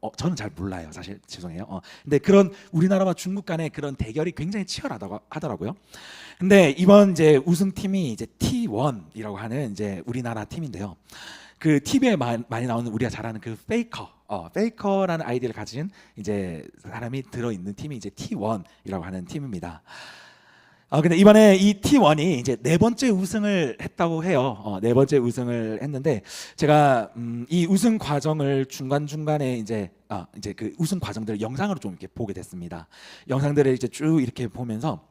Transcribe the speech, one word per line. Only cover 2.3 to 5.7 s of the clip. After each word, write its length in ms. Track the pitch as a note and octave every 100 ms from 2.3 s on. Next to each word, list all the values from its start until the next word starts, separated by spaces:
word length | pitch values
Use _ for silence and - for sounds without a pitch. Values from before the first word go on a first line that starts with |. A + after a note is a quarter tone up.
| G3 F#3+ - -
우리나라와 440 | E3 F#3 G3 F#3+
중국 320 | E3+ F#3 G3 -
간의 240 | E3 D#3+
그런 260 | - C#3+ C3+
대결이 360 | A2+ A2+ E3
굉장히 320 | - D3+ G#3
치열하다고 560 | F#3+ - C4+ A#2+ - G#2 _
하더라고요. 460 | D#3 D3+ G2+ G#2